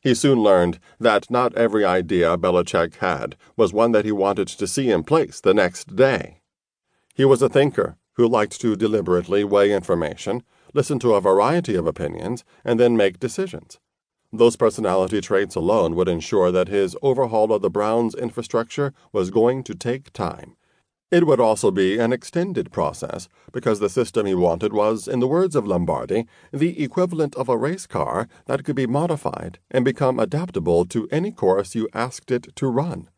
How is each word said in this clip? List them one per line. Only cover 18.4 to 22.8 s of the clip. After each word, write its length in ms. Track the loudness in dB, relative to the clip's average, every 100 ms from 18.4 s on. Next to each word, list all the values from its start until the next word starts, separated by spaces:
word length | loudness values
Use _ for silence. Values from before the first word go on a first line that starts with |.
| -4 -4 -4 -4 -6 -6 _
was 180 | -4 -2
going 320 | 2 2 0
to 100 | -8
take 380 | -8 -6 -6 -10
time. 460 | -8 -8 -8 -18 _ _ _ _ _ _
It 160 | 2 4
would 120 | 4
also 300 | 4 4 0
be 300 | 2 0 2
an 120 | 0
extended 600 | -2 -4 -6 -4 -6 -6
process, 580 | -4